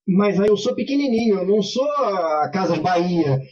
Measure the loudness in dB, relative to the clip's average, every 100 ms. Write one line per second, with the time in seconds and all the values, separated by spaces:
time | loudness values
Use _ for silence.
0 | -2 2 2 2 2 2 0 -4 -2 -2
1 | 0 0 2 0 2 0 0 -2 -2 -2
2 | -2 -2 -2 0 -2 -2 -2 0 0 0
3 | 2 0 0 0 -4